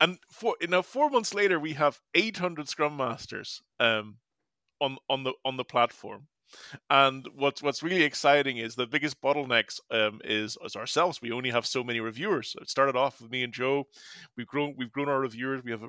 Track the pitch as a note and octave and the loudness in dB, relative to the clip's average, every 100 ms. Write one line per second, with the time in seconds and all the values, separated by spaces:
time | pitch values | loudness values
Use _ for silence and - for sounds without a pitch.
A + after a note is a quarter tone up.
0 | E3 F3+ _ - A3 E3 E3+ F3+ F3+ C4 | 2 2 _ -6 -4 -2 0 0 0 2
1 | D4+ B3+ A3 G3+ G3+ E3+ D#3 D3 D3 - | 2 2 0 2 2 2 -2 2 2 0
2 | _ E3+ A3 F3+ F3+ D#3+ C#3+ - D3 D3 | _ 0 0 0 -4 -4 -8 -2 -2 0
3 | B2 A2+ - G#2 G#2+ - _ - A#2 A2 | -4 -4 -10 -12 -10 -14 _ 0 2 2
4 | G#2+ G#2+ _ _ _ _ _ - C#3 C3+ | -2 -14 _ _ _ _ _ -4 -4 -4
5 | - C3+ C3 - C3+ C3 B2 B2 A#2+ - | -4 -2 -2 -4 -4 -4 -2 2 2 0
6 | G#2 G2+ C#3+ _ _ - - C#3 - C#3 | -16 -16 -18 _ _ -20 -18 -10 2 6
7 | C3+ C3+ B2 C3+ C#3 C#3 D3 - E3 F#3 | 6 2 -8 -2 0 0 -2 -2 0 2
8 | D3 - C#3+ C#3+ C3+ B2 A2+ A2+ A#2+ D3 | 2 4 6 6 4 -2 -4 -4 -2 0
9 | D3 - C3+ C#3+ C3 A#2 - - - A#2 | -2 -2 0 0 2 2 0 -4 -4 0
10 | G#2+ G#2+ - G#2+ G#2+ - - G2+ A#2 D3 | 0 0 -2 -2 -2 -6 -10 -10 -2 2
11 | F3 - A#2 A#2+ B2+ A#2+ - C3+ B2 A#2 | 2 0 -6 -4 0 0 0 -2 -2 -2
12 | A2+ A2 G3+ D#3+ - - - - C#3 B2+ | -4 -4 -2 -2 -4 -10 -4 0 2 2
13 | C3+ - A2+ B2+ B2 A#2 C3 C#3 C#3 - | 0 -2 -8 -4 -4 -2 0 0 -2 -12
14 | - - - - - C#3+ D3 C3 A#2+ C#3 | -20 -20 -16 -12 -6 -2 -2 -4 -8 -4
15 | C#3+ C3+ C3 A2+ C3 C3+ B2 A2+ | -2 0 -2 -4 -6 -6 -6 -8